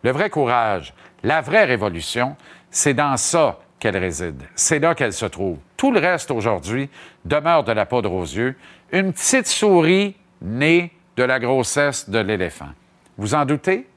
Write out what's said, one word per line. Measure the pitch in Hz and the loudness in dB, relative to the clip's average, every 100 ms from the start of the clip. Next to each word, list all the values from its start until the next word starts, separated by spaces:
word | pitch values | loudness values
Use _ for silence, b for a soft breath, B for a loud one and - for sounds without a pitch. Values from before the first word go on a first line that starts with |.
Le | 113 | 0
vrai | 131 202 | 0 -2
courage, | 156 127 120 113 95 73 - B B | 0 2 2 2 -2 -6 -20 B B
la | 107 156 | -2 -2
vraie | 123 202 180 | 2 2 4
révolution, | 120 101 85 - 120 127 147 B B B | 2 0 -4 -6 -2 -2 -4 B B B
c'est | - 151 131 | -2 0 2
dans | 147 131 | 0 0
ça | - 170 143 82 _ _ | 0 2 2 0 _ _
qu'elle | 113 95 | -2 0
réside. | 92 80 87 69 67 - | -2 -4 -8 -8 -12 -4
C'est | - 151 | 0 2
là | 165 165 | 2 0
qu'elle | 123 | -2
se | 92 104 | -2 -6
trouve. | - 95 78 _ - | -4 -6 -6 _ -2
Tout | 269 | 2
le | 220 | 2
reste | 165 175 - | 2 -2 -2
aujourd'hui | 120 107 95 85 123 139 B B B | -2 0 -2 -4 -6 -6 B B B
demeure | 87 147 156 165 | -2 0 4 2
de | 117 | 2
la | 110 98 | 0 0
poudre | 123 101 | 0 0
aux | 92 | -4
yeux, | 85 98 127 135 B B B | -4 -4 -4 -6 B B B
une | 180 190 | -2 -2
petite | - - 262 220 | -2 0 0 0
souris | - 214 180 160 185 202 190 _ _ | 0 4 6 6 4 2 -6 _ _
née | 87 117 151 170 175 _ _ - | -8 0 2 2 0 _ _ -2
de | |
la | 127 131 | 0 2
grossesse | 120 135 117 - 143 127 - | 0 0 0 0 0 -2 -2
de | 110 | -2
l'éléphant. | 101 104 90 - 73 - _ _ _ - | 0 -2 -4 -6 -16 -18 _ _ _ -10
Vous | 104 147 | -2 0
en | 139 | 0
doutez ? | 147 - 190 269 | 0 0 -2 -4